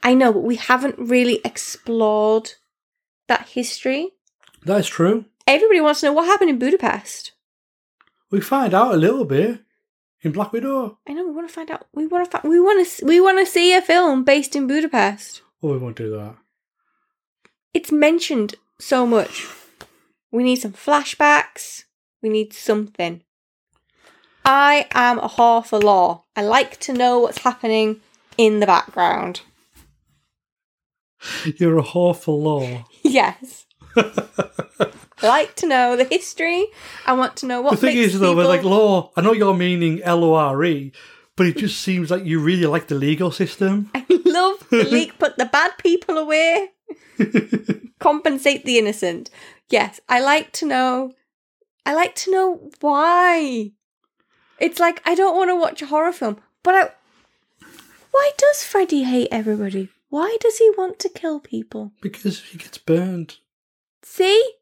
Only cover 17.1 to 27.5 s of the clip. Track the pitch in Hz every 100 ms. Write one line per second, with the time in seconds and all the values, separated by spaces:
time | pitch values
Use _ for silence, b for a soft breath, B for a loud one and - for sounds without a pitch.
17.1 | _ _ _ _ _ _ - - 302 294
18.1 | 330 - 269 208 - _ _ - 262 247
19.1 | 226 180 - - - _ _ - _ _
20.1 | _ _ 226 247 254 226 190 - 294 285
21.1 | - 294 294 - - - - - _ _
22.1 | _ 220 214 214 - - 214 214 _ 170
23.1 | 170 _ _ _ _ _ _ _ b b
24.1 | b b b - 269 285 294 - 254 247
25.1 | 240 220 - 233 233 226 214 208 190 175
26.1 | 170 _ - 208 233 - - - 254 247
27.1 | 247 240 - 254